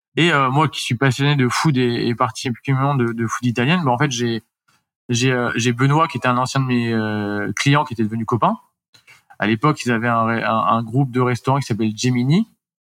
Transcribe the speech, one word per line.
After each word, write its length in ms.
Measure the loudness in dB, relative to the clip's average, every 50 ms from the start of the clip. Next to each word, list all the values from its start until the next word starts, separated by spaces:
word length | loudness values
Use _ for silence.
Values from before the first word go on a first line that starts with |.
| _ _ _
Et, 160 | 2 2 4 4
euh, 180 | 2 2 2
moi, 180 | 2 2 2 0
qui 140 | -2 -4 -4
suis 140 | -4 -2
passionné 380 | 0 2 0 2 2 2 2 2
de 140 | 2 2 0
food 300 | 0 0 0 2 2 2
et, 300 | 2 0 0 0 -2 -2
et 60 | 0
particulièrement 800 | 0 -2 -2 -2 -6 -6 -6 -6 -4 -2 -2 0 0 0 0 0
de, 200 | 0 0 0 -2
de 120 | -2 -4
food 200 | -4 -4 -2 -2
italienne, 340 | -2 0 0 2 2 0 2 2
bah, 60 | 0
en 80 | 0 2
fait, 120 | 0 -2
j'ai, 320 | -2 -2 -2 -2 -4 -4 -8 _ _ _ _ _ _ _ _ _ _ _ _ -4
j'ai, 240 | -2 0 2 2 2
euh, 180 | 2 0 -2 -2
j'ai 160 | 0 0 0 0
Benoît, 360 | 2 2 2 4 2 2 0
qui 100 | -2 -2
était 100 | 0 0
un 80 | 0
ancien 240 | 0 -2 0 0 -2
de 60 | 0
mes, 260 | 0 0 0 0 0 0
euh, 580 | 0 0 -2 -2 -2 -2 -4 -4 -4 -4 -6 -6
clients, 280 | -2 0 2 2 2 2
qui 100 | -2 -2
était 100 | -4 -4
devenu 220 | -2 -2 -4 -2
copain. 320 | -2 0 0 0 0 0 -2 _ _ _ _ _ _ _ _ _ -20 -20 _ _ _ -8 -4
À 80 | -2
l'époque, 360 | 0 0 2 0 0 0 0 -2
ils 60 | -2
avaient 180 | -2 0 0 0
un, 200 | 0 0 0 0
un, 160 | 0 -2 -2
un 380 | 0 0 0 0 0 0 0 -2
groupe 280 | -2 0 0 0 0
de 100 | 0 0
restaurants 380 | 0 0 0 -2 0 0 0 0
qui 80 | 0
s'appelle 300 | -2 -2 -2 -2 -2 -2
Gemini. 500 | -2 -2 0 0 0 2 2 2 2 2 -2 _ _ _ _ _ _